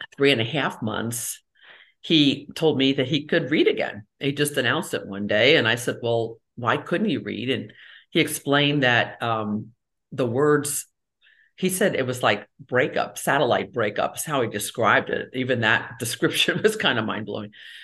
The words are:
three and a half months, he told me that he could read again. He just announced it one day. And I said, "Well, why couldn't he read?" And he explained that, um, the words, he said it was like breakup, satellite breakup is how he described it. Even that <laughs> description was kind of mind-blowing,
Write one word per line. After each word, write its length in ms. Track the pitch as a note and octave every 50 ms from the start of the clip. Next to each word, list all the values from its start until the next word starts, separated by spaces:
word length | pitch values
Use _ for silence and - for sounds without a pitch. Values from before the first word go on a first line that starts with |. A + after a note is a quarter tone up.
| - - _ -
three 160 | C#3 C#3+ C#3
and 80 | A2+
a 20 | A2+
half 380 | A#2+ - C#3+ C3 F#3 - -
months, 600 | - G#2+ G#2 F#2 G#2+ A#2 A#2+ A#2+ - - - - _ _ _ _ _ - - - - _ _ _
he 480 | - - E3+ D#3 D3 C#3 B2+ - - - -
told 240 | - D#3+ D#3 - B2
me 140 | C3+ C3+
that 160 | C3+ C#3 C3 A#2
he 160 | D#3+ C#3 -
could 260 | - - E3 D3+ B2
read 200 | D3 G3+ F4 G#4+
again. 360 | - - - - - G#2+ - _ _ -
He 140 | - C#3 C#3+
just 240 | C#3+ D3 C#3+ C#3+ -
announced 360 | A#2+ A#2 C3+ D#3+ F#3 - -
it 140 | - F#2+ G2+
one 180 | G2 G2 G#2
day. 300 | G#2 G#2+ G#2+ A#2 C3 -
And 140 | A2+ A2+ A2+
I 60 | A#2
said, 240 | A#2+ A#2+ - A#2 - -
"Well, 380 | A#2 A#2 A#2 A2+ A2+ - - _ _ _
why 200 | - A#2+ A2 B2
couldn't 320 | D3 - - F3 F3 G#3+ G#3+
he 80 | C#3+
read?" 340 | - - G#2 G2+ G2+ A#2 B2+
And 220 | B2+ G#2+ - - - - - - - - _ _
he 100 | - E3
explained 640 | D3+ - - - - D3 C#3 C#3+ C#3+ C#3+ D3 D3 C3
that, 400 | B2 A#2+ A#2 G#2 - - - B2
um, 440 | A#2 A2+ A2 G#2+ G#2 G#2 G#2+ G#2+ - - _ _ _ _ _ _ _
the 160 | - C3 C3 A#2
words, 580 | A2+ C3 D3 D3 D3 C#3+ C#3+ - - - - _ _ _ _ _ _ _ _ _ _ _ _ _ _
he 140 | - F#3 F3+
said 260 | F#3 - A3 F3+ -
it 100 | - C3
was 160 | B2 B2 A#2
like 240 | C3+ A#2+ G#2+ G2+ - - _ -
breakup, 580 | B2 - B2+ B2 A#2+ - - - - - - -
satellite 540 | - - C#3 C#3+ D3 A#2 G#2 F#2+ G2+ -
breakup 460 | - A#2+ A2 G#2 G2+ - - - - -
is 80 | -
how 160 | D#3+ D3+ C3+
he 80 | A#2+ G2+
described 600 | F2+ G#2 - - - - A2 G#2 A#2+ C3+ - -
it. 200 | - - - -
Even 300 | - C3 C3 B2 B2+ A2+
that 300 | A2+ G#2+ A2+ - - - -
<laughs> 40 | -
description 640 | A#2+ A2+ - - F3 D3+ - - - - E3+ F3+
was 140 | - - -
kind 240 | - - D3 B2+ A#2
of 60 | A2
mind-blowing, 460 | G#2+ F#2+ G#2 G#2+ G#2 G#2+ A2 G#2 G#2 - - - - - -